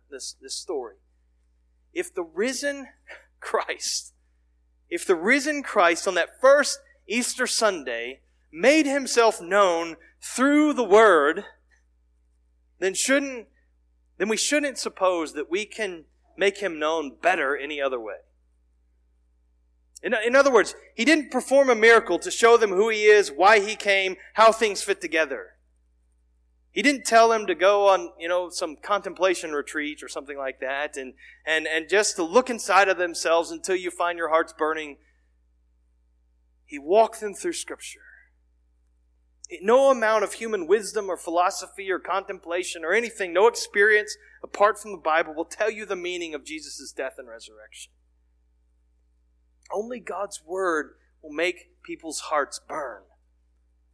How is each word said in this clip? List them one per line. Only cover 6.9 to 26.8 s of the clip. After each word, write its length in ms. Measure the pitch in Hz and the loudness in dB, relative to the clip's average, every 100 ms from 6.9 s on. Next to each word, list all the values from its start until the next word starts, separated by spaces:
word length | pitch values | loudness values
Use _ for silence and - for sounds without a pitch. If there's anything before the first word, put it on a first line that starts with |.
| _ - | _ -6
Easter 400 | 240 233 - 240 | -4 -4 -4 -4
Sunday 720 | - 220 180 131 117 120 135 _ _ _ | 0 0 0 -6 -8 -8 -14 _ _ _
made 340 | 156 226 311 285 | 0 4 4 2
himself 540 | 277 247 233 226 - | -2 0 2 2 2
known 560 | 170 202 190 165 165 160 _ _ | 0 2 4 2 -4 -10 _ _
through 520 | - - 277 294 302 | -8 0 4 4 4
the 100 | 254 | 0
word, 640 | 208 208 220 160 143 170 - - _ _ _ _ _ _ _ _ _ _ _ _ | 6 8 8 6 4 0 -8 -18 _ _ _ _ _ _ _ _ _ _ _ _
then 140 | 185 | -4
shouldn't, 540 | 185 - 277 277 247 196 _ _ _ _ _ _ - | -2 0 0 -2 -8 -16 _ _ _ _ _ _ -6
then 100 | 202 | -4
we 100 | 214 | -2
shouldn't 400 | - 294 285 - | 0 -2 -2 -6
suppose 560 | 202 - 185 170 151 | -10 -2 0 0 -4
that 160 | 139 170 | -8 -6
we 160 | 185 208 | -6 -6
can 380 | - 202 170 - _ _ - | -8 -8 -10 -18 _ _ -2
make 220 | 196 190 | -2 0
him 220 | 196 156 | -6 -4
known 360 | 151 160 139 117 | -2 -2 -6 -2
better 340 | 170 185 135 143 | 0 0 0 -4
any 240 | 143 147 | -6 -6
other 200 | 139 127 | -4 -4
way. 160 | 107 82 _ _ _ _ _ _ _ _ _ _ _ _ _ _ _ _ _ - | -8 -14 _ _ _ _ _ _ _ _ _ _ _ _ _ _ _ _ _ -12
In, 100 | 165 | -6
in 220 | 226 226 269 | -4 2 4
other 160 | 277 | 6
words, 240 | 226 170 - - | 4 2 -4 -12
he 100 | - | -2
didn't 280 | 233 311 247 | 2 2 2
perform 380 | 254 - 277 262 | -4 2 4 4
a 60 | 226 | 6
miracle 440 | 226 226 226 170 | 8 6 4 -2
to 100 | 180 | -4
show 280 | - 233 233 | 2 6 6
them 120 | 214 | 4
who 200 | 180 220 | 2 2
he 160 | 214 214 | 4 6
is, 260 | 208 190 | 6 4
why 280 | 143 190 220 | 4 6 6
he 160 | 202 208 | 2 -2
came, 420 | 202 196 190 185 - | 0 0 0 -6 -4
how 180 | - 226 | 4 6
things 320 | 214 220 185 | 6 0 -2
fit 180 | - 190 | -4 -4
together. 520 | 175 160 147 120 90 _ _ _ _ _ _ _ _ _ _ _ _ | -2 -2 -2 -6 -12 _ _ _ _ _ _ _ _ _ _ _ _
He 140 | 185 | -2